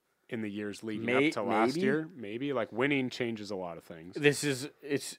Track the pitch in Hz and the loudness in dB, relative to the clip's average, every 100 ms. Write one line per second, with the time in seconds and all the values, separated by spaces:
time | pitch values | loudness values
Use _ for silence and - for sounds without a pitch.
0 | _ _ - 120 107 101 104 98 113 107 | _ _ -10 -6 -4 -4 -6 -6 -6 -4
1 | 117 127 143 135 98 98 117 147 135 147 | 2 4 4 2 2 4 4 4 2 2
2 | 156 180 101 113 139 131 104 107 139 139 | -2 -10 -10 -6 -2 -2 -2 2 2 4
3 | 127 - 120 113 101 101 90 82 - 82 | 0 -2 -4 -4 -6 -6 -6 -8 -14 -16
4 | 85 165 147 139 147 131 143 - 151 143 | -12 2 4 4 0 -2 -4 -12 -4 -4
5 | - | -4